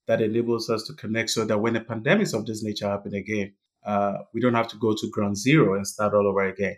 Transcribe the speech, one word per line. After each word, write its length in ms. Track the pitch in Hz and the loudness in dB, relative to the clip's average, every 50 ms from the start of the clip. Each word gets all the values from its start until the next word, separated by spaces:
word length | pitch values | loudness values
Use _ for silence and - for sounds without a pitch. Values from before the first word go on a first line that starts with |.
| - | -2
that 160 | - 113 113 | 0 2 2
enables 480 | 113 104 113 117 113 117 117 113 - - | 2 2 2 0 0 0 0 -2 0 -2
us 140 | 113 107 - | -2 -2 -2
to 100 | - 107 | -10 -14
connect 340 | - - 104 110 113 110 110 | -12 -6 -4 -2 -2 -2 0
so 160 | - 117 107 | 0 0 0
that 140 | 107 110 104 | 2 2 2
when 180 | 110 117 113 | 2 2 0
a 80 | 110 - | -2 -4
pandemics 480 | - 113 110 110 143 196 220 190 - | -4 -8 -4 0 2 2 2 2 0
of 140 | - 107 110 | -2 -4 -4
this 180 | 117 107 107 113 | -4 -6 -6 -6
nature 240 | 104 104 - 104 101 | -6 -6 -4 -4 -4
happen 260 | 101 98 - 101 101 | -4 -4 -6 -6 -6
again, 380 | 101 95 107 107 104 98 95 _ _ _ _ _ _ - | -6 -4 -2 -2 -2 -2 -4 _ _ _ _ _ _ -6
uh, 300 | 104 104 101 101 101 101 101 - _ | -2 0 0 0 0 -2 -4 -10 _
we 80 | - 113 | -4 0
don't 140 | 120 123 117 | 2 2 4
have 140 | 117 113 - | 2 0 0
to 80 | - 104 | -4 -2
go 160 | 113 110 107 | 0 0 0
to 160 | - - - | 0 -2 -4
ground 260 | - 107 104 101 101 | -2 -2 0 0 -2
zero 380 | 98 104 127 151 156 113 98 95 | 0 2 4 6 6 6 4 2
and 120 | 98 98 | 0 -2
start 280 | - - - 107 101 101 | -6 -4 -2 0 2 4
all 120 | 104 101 | 4 4
over 200 | 101 95 98 98 95 | 4 2 2 0 0
again. 280 | 92 - 101 98 101 | 0 -2 -2 -4 -4